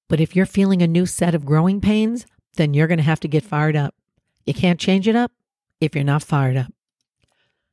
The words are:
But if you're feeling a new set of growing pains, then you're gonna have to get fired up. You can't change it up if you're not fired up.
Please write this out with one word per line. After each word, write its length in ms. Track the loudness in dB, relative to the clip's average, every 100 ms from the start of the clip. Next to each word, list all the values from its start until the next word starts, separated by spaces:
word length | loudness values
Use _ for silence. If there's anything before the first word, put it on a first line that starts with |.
| _
But 100 | -2
if 160 | 0 0
you're 100 | -2
feeling 360 | 0 2 2
a 60 | 2
new 180 | 2 -2
set 280 | -2 -2
of 120 | -2 0
growing 340 | 0 2 0
pains, 460 | 0 0 0 -4 -10 _ _ -4
then 180 | 0
you're 140 | 2 2
gonna 140 | 2
have 200 | 0 0
to 60 | -2
get 160 | -2
fired 320 | -2 -2 0 0
up. 200 | -2 -6 _ _ _ _ -8
You 80 |
can't 260 | -2 0 0
change 280 | 0 0 2
it 80 | 0
up 160 | -2 -6 _ _ _ _
if 140 | -4 -2
you're 80 |
not 180 | 0 -2
fired 340 | 0 -2 0 -2
up. 160 | -4 -10 _ _ _ _ _ _ _ _ _